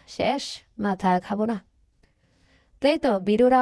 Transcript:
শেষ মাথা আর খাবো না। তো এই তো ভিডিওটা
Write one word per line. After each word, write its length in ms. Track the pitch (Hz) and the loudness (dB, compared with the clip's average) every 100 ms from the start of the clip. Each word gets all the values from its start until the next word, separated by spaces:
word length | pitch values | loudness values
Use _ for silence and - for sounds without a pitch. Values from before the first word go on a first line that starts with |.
| _ - | _ -4
শেষ 280 | - 269 - - _ - 202 | -2 -2 -6 -14 _ -6 -4
মাথা 220 | 190 190 | -2 0
আর 60 | 180 - | 0 -2
খাবো 160 | 202 220 | -4 -4
না। 60 | 214 - _ _ _ _ _ _ _ _ _ _ _ | -4 -10 _ _ _ _ _ _ _ _ _ _ _
তো 40 | 269 | 0
এই 40 | 311 | 2
তো 80 | 285 196 185 | 0 0 0
ভিডিওটা 300 | 214 247 254 | 2 4 4